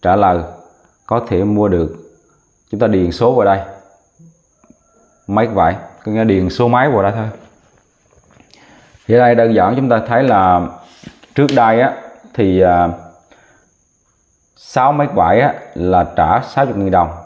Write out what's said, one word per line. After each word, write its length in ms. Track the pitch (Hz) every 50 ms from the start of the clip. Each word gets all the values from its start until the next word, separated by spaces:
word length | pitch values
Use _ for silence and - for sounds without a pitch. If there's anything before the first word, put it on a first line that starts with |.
Trả 140 | - 92 92
lời 280 | 101 101 95 90 85 82 82 - - - - _ _ _ _ _ _ _
có 160 | - 113 117 117 -
thể 160 | 101 87 95
mua 240 | 104 104 107 107 101
được. 280 | 92 85 82 78 - - - - _ _ _ _ _ _ _ _ _ _ _ _
Chúng 80 | - 104
ta 80 | 113 110
điền 240 | 107 95 90 87
số 240 | 82 - 120 117 127
vào 100 | 127 104
đây. 140 | 98 98 95 - - - - - _ _ _ _ _ _ _ - - _ _ _ _ _ _ _ _ _ _ _ _ _ _ _ _ _ _ _ -
Mét 220 | 98 107 113 113 113
vải, 220 | 98 87 82 92 101 - - - - -
có 80 | -
nghĩa 120 | 104 110 113
điền 260 | 113 98 95 92 90
số 180 | - - 123 120
máy 220 | 117 123 131 151
vào 140 | 135 107 98
đây 80 | 98 104
thôi. 120 | 113 110 110 110 - - - _ _ _ _ _ _ _ _ _ _ _ _ _ _ _ _ _ _ _ _ _ _ _ _ - - _ _ _ _ _ -
Thì 80 | 107
đây 200 | 120 123 120 120
đơn 200 | 117 117 113 113
giản 180 | 107 90 95 120
chúng 140 | 127 135 127
ta 120 | 120 110 110 -
thấy 160 | 117 120 135
là 440 | 131 113 98 95 92 90 90 90 - - - - - - - - - - _ - _ _
trước 120 | - 139 139 135
đây 260 | 127 120 113 113 117
á, 200 | 127 143 - - - - - - _ - -
thì, 280 | - 110 95 92 92
à, 280 | 92 90 87 87 87 87 87 - - - - - _ _ - _ _ _ _ _ _ _ _ _ _ _ _ _ _ _ _ _ _ _ _ _ _ _ _
sáu 360 | _ - - - 139 127 135
mét 180 | 147 147 143 143 -
vải 280 | - 87 82 92 110
á, 120 | 131 139 - - - - -
là 320 | - 87 90 92 87 85 82 -
trả 260 | - 82 78 90 117
sáu 240 | 135 - - 135 139
mươi 80 | 127 117
nghìn 160 | 101 98 95
đồng. 180 | 92 90 87 82 80 82 -